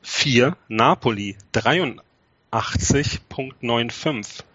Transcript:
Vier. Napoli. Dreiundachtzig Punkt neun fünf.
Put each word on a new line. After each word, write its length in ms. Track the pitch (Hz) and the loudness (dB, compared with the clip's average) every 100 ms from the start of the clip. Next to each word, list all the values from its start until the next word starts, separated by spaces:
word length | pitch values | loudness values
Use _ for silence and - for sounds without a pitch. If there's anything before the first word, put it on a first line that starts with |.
Vier. 560 | - - 147 120 127 180 _ | -8 -4 2 4 4 2 _
Napoli. 680 | 110 120 175 135 107 101 95 - | 2 4 4 0 -2 -6 -10 -4
Dreiundachtzig 1700 | - 110 151 160 - _ _ _ _ _ 110 - - - 139 147 - _ | -2 2 2 0 -6 _ _ _ _ _ -4 -2 -4 0 0 0 -6 _
Punkt 340 | - 131 131 | -10 -10 -8
neun 280 | 123 117 117 | -2 0 -2
fünf. 540 | - - 135 104 - - | -4 -4 -4 -8 -14 -20